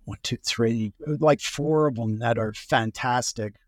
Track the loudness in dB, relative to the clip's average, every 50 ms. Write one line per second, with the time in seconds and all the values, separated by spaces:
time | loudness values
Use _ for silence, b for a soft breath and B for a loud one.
0 | _ -12 -12 -10 -8 -6 -8 -6 -4 -4 -2 0 2 2 2 0 -2 -4 -6 -8
1 | -6 -6 -2 2 4 4 4 4 2 -6 -6 -4 0 2 4 4 4 2 2 0
2 | -2 -2 -2 0 0 0 0 0 0 -4 -4 -8 -4 0 0 2 2 0 -2 -2
3 | -2 0 0 0 0 -2 -4 -6 -6 -8 -8 _ _